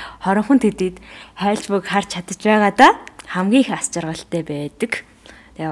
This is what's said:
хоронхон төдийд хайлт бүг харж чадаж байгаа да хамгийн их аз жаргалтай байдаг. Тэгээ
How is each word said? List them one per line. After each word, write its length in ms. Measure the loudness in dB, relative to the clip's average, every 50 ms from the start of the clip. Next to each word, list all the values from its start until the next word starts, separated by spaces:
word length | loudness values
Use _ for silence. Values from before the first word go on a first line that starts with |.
| -16 -16 -16 -8
хоронхон 400 | -2 0 0 0 2 4 4 4
төдийд 400 | 4 2 0 0 -4 -6 -6 -8 -18 -20 -20 -20 -20 -18 -10 -4
хайлт 320 | -2 -2 -2 -2 -2 -4
бүг 160 | -4 -4 -2 -2
харж 320 | -2 -2 -2 -4 -8 -12
чадаж 240 | -10 -12 -10 -4 0
байгаа 320 | 2 4 4 4 2 6
да 140 | 8 6 6 6 4 -4 -20 -20 -20 -16 -8
хамгийн 320 | -4 -2 0 2 4 4 2
их 80 | 2
аз 180 | -2 -6 -6 -6
жаргалтай 540 | -6 -6 -6 -6 -8 -10 -10 -8 -6 -6 -6
байдаг. 640 | -6 -6 -8 -8 -8 -8 -6 -6 -6 -6 -8 -10 -16 -20 _ -20 -20 -20 -20 -20 -20 -12
Тэгээ 160 | -8 -8 -6